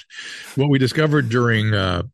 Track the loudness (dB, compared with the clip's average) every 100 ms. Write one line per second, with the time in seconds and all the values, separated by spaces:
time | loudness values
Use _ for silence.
0 | -12 -18 -16 -16 -8 -2 2 2 2 0
1 | 0 2 0 0 2 2 2 0 0 -2
2 | -6